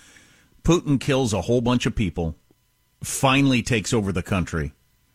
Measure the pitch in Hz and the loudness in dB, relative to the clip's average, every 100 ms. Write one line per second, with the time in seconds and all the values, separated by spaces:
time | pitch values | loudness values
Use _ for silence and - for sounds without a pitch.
0 | - - - _ _ _ - 165 - 139 | -20 -20 -20 _ _ _ 2 2 2 0
1 | - 135 127 107 110 123 120 123 127 - | 0 0 0 0 0 0 2 0 0 -2
2 | 95 - 82 - _ _ _ _ _ _ | -2 -2 -4 -6 _ _ _ _ _ _
3 | - - 135 135 139 123 - 117 92 120 | -10 0 2 4 4 2 0 -2 0 0
4 | 98 92 - 98 82 82 73 - _ _ | 0 -2 -2 -2 -2 -4 -6 -10 _ _
5 | _ | _